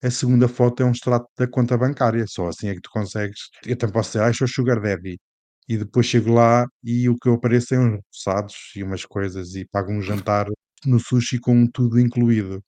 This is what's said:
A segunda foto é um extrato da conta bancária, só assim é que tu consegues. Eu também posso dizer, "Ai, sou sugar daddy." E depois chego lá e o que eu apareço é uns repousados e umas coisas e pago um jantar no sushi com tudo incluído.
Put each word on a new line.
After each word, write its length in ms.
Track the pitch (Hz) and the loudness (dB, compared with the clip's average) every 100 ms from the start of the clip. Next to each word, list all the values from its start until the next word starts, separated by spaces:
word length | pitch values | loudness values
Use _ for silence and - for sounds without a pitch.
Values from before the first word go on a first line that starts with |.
A 80 | 127 | -2
segunda 380 | 120 127 123 123 | -2 2 4 4
foto 340 | 123 123 123 | 4 0 2
é 40 | 127 | 0
um 40 | |
extrato 360 | 120 - 123 120 _ | 0 0 -2 -2 _
da 80 | 127 | -4
conta 320 | 127 120 123 | 0 0 2
bancária, 460 | 127 143 123 113 110 | 0 0 0 0 -4
só 220 | - 87 | -6 -6
assim 200 | 78 104 | -6 -6
é 60 | |
que 60 | 92 | -8
tu 100 | - | -8
consegues. 460 | - 101 107 104 95 - - | -6 -6 -6 -8 -8 -20 -20
Eu 120 | - 120 | -8 -4
também 160 | 113 | -2
posso 160 | 98 104 | -2 -2
dizer, 140 | 110 | 0
"Ai, 100 | 110 | 2
sou 140 | 117 127 | 2 -2
sugar 320 | - 123 117 | -2 0 0
daddy." 380 | 104 95 92 90 _ _ _ _ _ | 0 -4 -6 -12 _ _ _ _ _
E 100 | 113 | -6
depois 260 | 104 - 117 | -2 0 2
chego 260 | 123 107 | 2 2
lá 340 | 117 117 120 123 _ | 4 6 4 0 _
e 260 | 120 120 123 | -6 -2 0
o 80 | 120 | 0
que 120 | 127 | 2
eu 60 | |
apareço 380 | 120 120 120 113 | 2 2 0 0
é 40 | 127 | 2
uns 140 | 123 | 2
repousados 640 | 107 - - - 98 104 - - | 0 -8 -10 -4 -4 -4 -12 -18
e 80 | 98 | -12
umas 220 | 95 95 | -8 -8
coisas 500 | - 101 98 92 87 | -8 -6 -6 -6 -10
e 100 | 95 90 | -10 -6
pago 220 | 101 95 | -4 -2
um 100 | 104 | -4
jantar 440 | 98 104 98 104 101 104 _ _ | -4 -6 0 0 0 -8 _ _
no 140 | 139 123 | 0 0
sushi 400 | - 127 117 123 | 2 -2 0 -4
com 260 | 120 120 120 | 2 4 4
tudo 320 | - 120 117 | 2 0 2
incluído. 600 | 123 123 120 113 98 95 | 2 2 2 2 0 -8